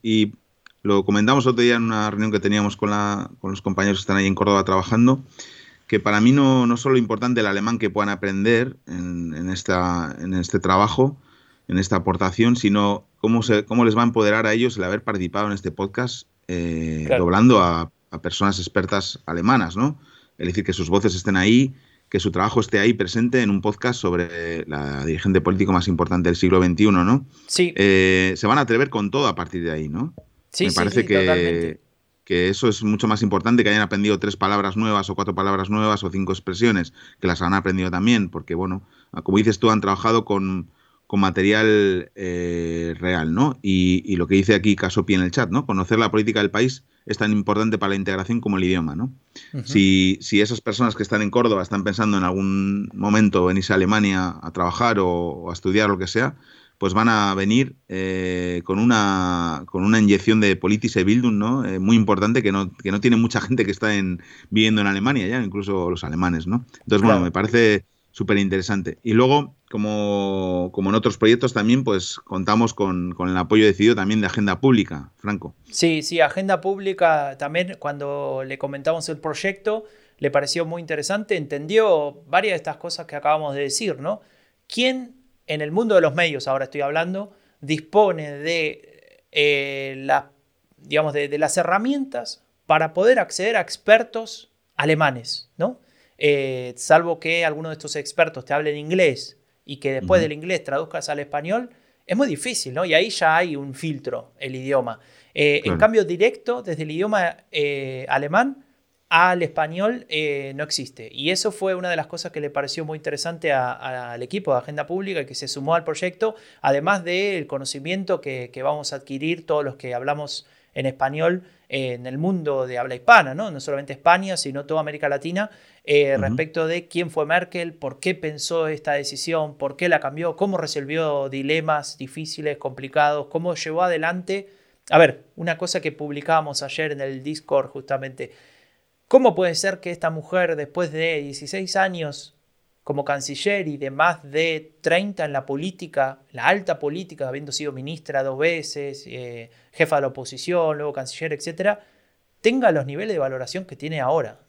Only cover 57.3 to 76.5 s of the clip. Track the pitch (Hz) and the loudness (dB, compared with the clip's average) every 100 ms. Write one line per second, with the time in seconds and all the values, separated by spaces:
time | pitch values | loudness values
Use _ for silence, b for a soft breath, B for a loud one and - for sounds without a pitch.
57.3 | 95 98 123 131 - - 95 95 92 92 | 0 2 2 0 -6 -10 -6 -4 -4 -2
58.3 | 90 90 87 85 95 120 113 101 95 90 | -2 -4 -4 -2 0 2 4 4 2 2
59.3 | 87 85 73 92 92 98 110 104 98 110 | 0 -2 -4 -6 0 2 4 6 4 4
60.3 | 110 101 95 90 107 113 110 92 120 123 | 4 4 2 0 0 0 0 2 2 2
61.3 | 104 110 135 104 95 95 113 104 95 104 | 0 0 -2 -4 -2 4 4 4 2 2
62.3 | 123 104 98 95 - 98 101 120 117 117 | 2 0 0 -2 -6 -4 0 4 4 2
63.3 | 110 98 127 101 98 107 101 95 87 B | 0 0 0 0 -2 -2 0 -2 -6 B
64.3 | B B 104 110 107 101 98 113 139 95 | B B 2 4 4 2 2 0 0 0
65.3 | 127 104 101 98 95 87 85 80 80 90 | -2 -4 -4 -4 -2 -2 -4 -4 0 0
66.3 | 82 90 117 123 B - 104 113 98 87 | 0 -2 -4 -4 B 0 4 4 4 2
67.3 | 87 107 120 113 101 - _ _ - 104 | 0 2 4 4 4 -2 _ _ -6 0
68.3 | 101 98 95 90 98 82 - 117 110 131 | 2 2 -2 -2 -4 -4 -6 0 4 6
69.3 | 147 139 - _ 107 104 107 104 101 98 | 4 0 -10 _ -6 -4 -2 0 0 -2
70.3 | 95 92 90 90 101 95 107 110 92 113 | -2 -2 -2 -2 -2 0 2 0 4 6
71.3 | 113 131 113 107 131 120 95 - - - | 6 2 0 2 2 2 -2 -4 -10 -8
72.3 | 92 90 110 113 - 98 90 90 87 90 | -4 2 2 2 0 -2 -2 -4 -4 -2
73.3 | 92 85 110 107 92 107 104 98 110 98 | -2 4 6 6 6 4 4 2 0 0
74.3 | - 101 90 135 117 87 76 67 _ 101 | 0 0 2 4 4 2 -6 -14 _ -8
75.3 | 101 78 - _ - 165 160 151 165 147 | -6 -8 -18 _ -2 0 0 -2 2 2
76.3 | - 196 | 2 -2